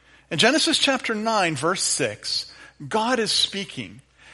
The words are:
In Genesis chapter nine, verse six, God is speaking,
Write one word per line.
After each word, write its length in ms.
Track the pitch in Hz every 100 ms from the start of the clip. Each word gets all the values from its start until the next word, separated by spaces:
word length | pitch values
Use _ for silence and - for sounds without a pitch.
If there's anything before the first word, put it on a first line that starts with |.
| _ - -
In 60 | 170
Genesis 400 | 220 302 330 269
chapter 360 | 277 262 -
nine, 440 | 214 226 214 175 143
verse 260 | 160 -
six, 680 | - - 117 104 - - - - - - 139
God 320 | 220 226 247
is 140 | 208
speaking, 680 | - - 196 190 139 92 113 _ _ -